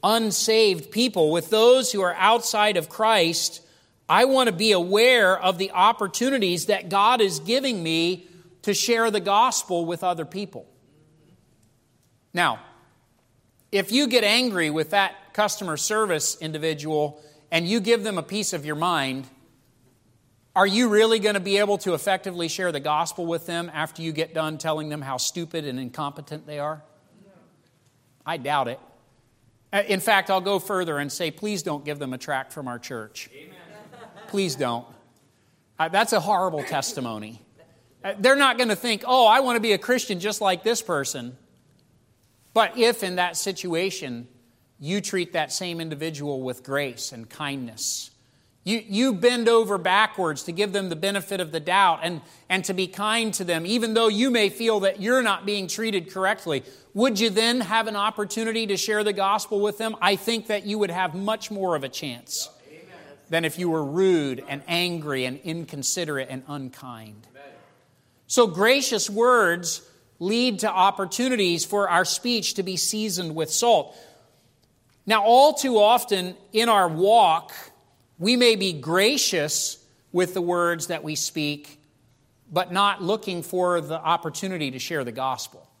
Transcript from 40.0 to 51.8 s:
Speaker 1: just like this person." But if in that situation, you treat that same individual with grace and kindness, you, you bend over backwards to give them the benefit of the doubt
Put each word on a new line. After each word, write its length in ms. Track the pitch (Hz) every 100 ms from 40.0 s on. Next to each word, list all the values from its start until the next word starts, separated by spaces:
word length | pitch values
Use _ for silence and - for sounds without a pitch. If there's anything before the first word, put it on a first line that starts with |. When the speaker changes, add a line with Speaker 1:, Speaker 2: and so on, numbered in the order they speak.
| - 180
Speaker 1:
just 220 | 202 208
like 220 | 202 180
this 180 | 214 233
person." 560 | - 156 135 135 120 123 _ _ _ _ _ _ _ _ _ _ _
But 240 | 220 226 233
if 260 | 233 233
in 120 | 190 180
that 220 | 175 170
situation, 880 | - 180 180 165 190 185 143 117 123 _ _ _ _ _
you 200 | 143 202
treat 320 | 196 190 170
that 220 | 170 147
same 260 | - 180 170
individual 640 | 165 147 160 147 147 135
with 220 | 127 123
grace 500 | - 139 139 120 -
and 160 | 120 113
kindness, 800 | - 147 139 120 107 - - - _ _ _ _ _
you, 200 | 175 226 208
you 260 | 196 262
bend 340 | 196 240 247 233
over 300 | 233 214 196
backwards 640 | 175 190 214 208 175 143
to 80 | -
give 200 | 170 208
them 160 | 196 190
the 60 | 160
benefit 440 | 190 202 - 196
of 120 | 165
the 80 | 160
doubt 420 | 156 185